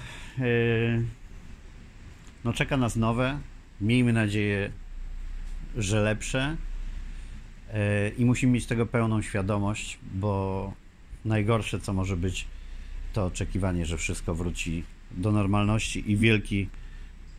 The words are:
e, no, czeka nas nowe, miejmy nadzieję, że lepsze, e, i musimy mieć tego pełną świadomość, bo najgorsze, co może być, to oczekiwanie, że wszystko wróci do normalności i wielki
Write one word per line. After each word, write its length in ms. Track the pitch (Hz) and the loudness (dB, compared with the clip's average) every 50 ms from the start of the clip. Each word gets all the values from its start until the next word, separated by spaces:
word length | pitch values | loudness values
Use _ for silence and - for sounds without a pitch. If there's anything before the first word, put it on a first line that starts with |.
| - - - - - - - 127 | -8 -12 -12 -12 -14 -10 -4 -2
e, 40 | 127 120 120 117 117 117 113 113 117 117 117 117 117 117 113 - - - - - - - - - - - - - - - - - - - - - - - - - - | 2 2 4 4 4 4 4 4 4 4 4 2 2 0 -4 -8 -14 -16 -16 -14 -14 -14 -16 -16 -16 -18 -18 -18 -18 -18 -18 -18 -18 -18 -18 -16 -18 -18 -16 -4 -2
no, 80 | 117 117 | 0 2
czeka 240 | - 147 - 147 | 2 0 2 2
nas 200 | 131 123 110 - | 2 2 2 2
nowe, 420 | 117 113 113 117 120 127 131 143 143 - - - - - - - - | 2 2 2 4 2 2 0 0 -4 -6 -10 -14 -16 -18 -18 -10 -4
miejmy 320 | 101 110 120 127 123 120 113 | 0 4 4 6 6 6 6
nadzieję, 600 | 113 110 104 101 107 104 104 101 101 101 - - - - - - - - - - - - - - - - - - - - - - | 4 4 2 2 2 2 2 2 0 0 -2 -6 -10 -12 -12 -10 -10 -8 -8 -8 -8 -8 -8 -8 -8 -8 -6 -8 -8 -8 -6 -4
że 260 | 123 104 92 110 107 104 | -2 0 2 2 4 4
lepsze, 540 | 107 107 104 - - - 131 135 143 160 160 - - - - - - - - - - - - - - - - - - - - - - 107 | 4 2 0 -2 -2 -2 0 0 0 -2 -4 -4 -6 -6 -6 -6 -6 -6 -8 -8 -8 -8 -10 -10 -10 -12 -12 -12 -14 -16 -16 -14 -6 -2
e, 360 | 107 104 104 104 104 101 107 | 0 2 4 4 4 2 0
i 160 | 104 - 120 | 2 4 4
musimy 280 | 123 120 - 131 127 123 | 4 4 6 6 4 4
mieć 140 | 117 - | 4 2
tego 200 | - 123 113 117 | 0 2 2 2
pełną 360 | - - 120 113 110 110 107 101 | 2 2 2 2 4 2 2 0
świadomość, 760 | - - 104 95 95 107 101 101 101 107 - - - - - - - 95 | 0 0 0 2 2 2 2 2 0 0 -2 -6 -10 -10 -12 -12 -8 -4
bo 580 | 95 98 107 98 98 95 95 95 95 98 98 95 - - - - - - - - - - | 0 0 2 2 2 0 0 -2 -2 -4 -4 -8 -10 -16 -20 -20 -20 -16 -16 -14 -6 -2
najgorsze, 560 | 110 110 107 101 104 117 110 101 - - 98 | 0 2 2 4 4 4 2 2 0 -4 -4
co 120 | - - 98 | -2 -2 0
może 240 | 95 92 95 98 | 0 0 0 0
być, 300 | 85 87 92 90 - - - - - - - - - - - - - - - - | 0 0 0 -2 -2 -6 -8 -10 -10 -12 -10 -10 -10 -10 -8 -8 -8 -8 -4 -2
to 140 | 110 95 | 0 0
oczekiwanie, 600 | 90 - - 98 - - 98 98 95 90 87 82 | 0 0 -2 -4 -2 0 0 0 2 2 0 0
że 120 | 82 85 78 | 0 -2 -2
wszystko 360 | - - 87 - - - 85 | -2 -2 -4 -2 -2 -2 -2
wróci 500 | 80 85 85 80 - - 85 82 85 - - - - - - | 0 -2 -2 -2 -4 -4 -2 -2 -4 -4 -6 -12 -18 -18 -12
do 220 | - 90 92 107 104 | -6 -2 2 2 4
normalności 800 | 107 101 95 101 104 104 101 110 110 - - - - - 107 | 4 4 4 4 4 4 4 2 2 0 -2 -4 -4 0 2
i 60 | 104 | 4
wielki 520 | 104 113 113 110 107 107 - 107 101 95 - - - - - - - - - - - - - - | 6 6 6 6 6 4 0 0 0 -2 -2 -6 -10 -12 -12 -12 -12 -12 -14 -14 -16 -16 -16 -16